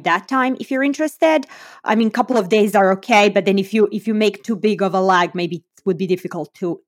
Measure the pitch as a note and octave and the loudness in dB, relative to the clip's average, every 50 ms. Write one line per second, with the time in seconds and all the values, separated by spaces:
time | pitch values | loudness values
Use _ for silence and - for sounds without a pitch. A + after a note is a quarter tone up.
0 | D3 F3 E3+ F3+ - - C4+ C4 C4 C4 B3+ - A3+ - C4+ C4 C4+ C#4+ C#4 - | -2 -2 -2 -2 -2 -2 -2 0 0 0 -2 -4 -6 -4 -2 -2 -2 -2 -2 -2
1 | D#4 D4+ - - E4+ D#4+ D#4 D4+ C4+ - - - - - - - - - G#3+ A3 | -4 -6 -2 0 2 2 2 0 -2 -6 -12 -20 -20 -20 -20 -8 -4 -2 0 2
2 | A3+ A3 - A#3+ B3 - B3+ A#3 F#3 F3 A3 G#3+ G#3 G#3 F#3+ G#3 G3 F#3 F#3+ F#3+ | 0 0 0 -2 -2 0 0 0 0 2 2 2 2 2 2 2 4 2 2 0
3 | - - A#3 G#3 G#3 G#3 G3 G3+ F3+ G3+ F#3+ G3 F#3+ - G#3+ A3 G#3 G3+ - G#3 | 0 2 4 4 4 4 2 2 0 2 0 0 -2 -2 0 0 0 0 0 -4
4 | - A3+ A3 G#3+ A3 G#3 G#3 - - - A3+ E3+ - G#3+ G3+ F3 G3 F#3+ E3+ F#3+ | -6 -4 -2 0 0 0 -2 -4 -6 -8 -4 -2 -2 -2 0 0 -2 -2 0 0
5 | F#3+ F#3+ F#3 F3 F3 F3 - F3+ F3 E3 F3 D#3 - _ _ _ _ G3 F3+ D3+ | 2 2 2 2 2 0 -2 -4 -6 -6 -6 -10 -14 _ _ _ _ -4 -4 -2
6 | F#3+ F3 F3+ F3 - E3+ - F3 D3+ - _ - F#3+ F3 E3 - _ | -2 -2 -2 -4 -4 -8 -10 -10 -12 -12 _ -10 -8 -8 -8 -8 _